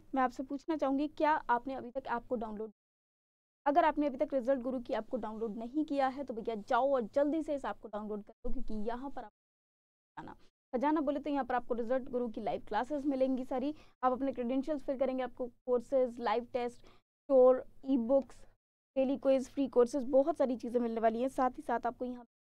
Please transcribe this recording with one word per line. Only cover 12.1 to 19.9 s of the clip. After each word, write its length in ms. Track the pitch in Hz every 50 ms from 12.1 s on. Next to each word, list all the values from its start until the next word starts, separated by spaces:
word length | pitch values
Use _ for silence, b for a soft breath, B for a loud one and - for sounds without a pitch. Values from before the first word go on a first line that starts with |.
| - 247 247 233
की 120 | 220 254
live 240 | 214 170 160 202 -
classes 400 | - 208 208 254 247 302 285 269
मिलेंगी 400 | 302 277 262 262 262 262 247 262
सारी, 300 | - 294 254 262 294 302 B B B B _ -
आप 80 | 254
अपने 220 | 262 226 269 269 262
credentials 500 | - 247 233 262 269 262 302 302 269 -
fill 160 | - 277 240
करेंगे, 240 | 269 254 262 254 254
आपको 240 | 247 - - 254
courses, 720 | 240 - _ _ - 247 247 240 - 285 262 254 240 233 247
live 260 | 240 214 220 240 240
test, 340 | - - 247 240 240 240 -
स्टोर, 840 | - - - - _ _ _ _ _ - 277 262 254 254 254 262 - - - - -
ई 120 | 269 269
बुक्स, 480 | 233 226 226 277 277 269 - - - - - - _ _ _ _ _ _ _ -
डेली 200 | 269 262 254 277
क्विज, 320 | 226 - 269 269 262 247 -
फ्री 180 | - 277 277
कोर्सेज, 360 | 240 - 240 240 240